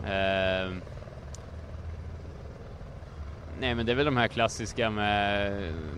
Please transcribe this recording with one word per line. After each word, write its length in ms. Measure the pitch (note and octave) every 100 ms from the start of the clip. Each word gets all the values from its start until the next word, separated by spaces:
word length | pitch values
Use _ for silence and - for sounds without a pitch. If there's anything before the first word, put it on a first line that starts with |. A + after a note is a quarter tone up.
Eh, 680 | G2+ G2 F#2+ F#2+ F#2+ F#2+ F#2 F#2 - - - - - - - - - - - - - - - - - - - - - - - - - - - D#2+
nej, 160 | B2 A#2
men 100 | A2+
det 60 |
är 40 | B2+
väl 100 | D3
de 120 | B2+
här 100 | A2+
klassiska 600 | A#2 A2+ - G#2+ - A2+
med, 840 | G#2 G#2 G#2 G2+ G2+ G2+ G2+ F2 D#2+ D#2